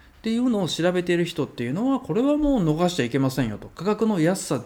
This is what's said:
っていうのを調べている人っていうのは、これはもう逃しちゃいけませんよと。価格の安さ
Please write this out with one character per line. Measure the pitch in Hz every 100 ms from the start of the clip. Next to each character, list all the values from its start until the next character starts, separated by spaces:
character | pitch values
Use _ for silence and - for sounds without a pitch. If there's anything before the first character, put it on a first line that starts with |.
| - - 220
っ |
て |
い | 226
う | 254
の | 208
を | 170
調 | - 175
べ | 180
て | 175
い | 175
る | 165
人 | - 127
っ |
て | -
い | 120
う |
の | 160 254
は、 | 262
こ | - 185
れ |
は | 277 294
も | 294 262
う | 160
逃 | 151 180
し | 175
ち |
ゃ | 120
い |
け | 139
ま | 135
せ | 135 117
ん |
よ | 104
と。 | 104
価 | - 180
格 | 214 220
の | 196
安 | 156 185
さ | - 131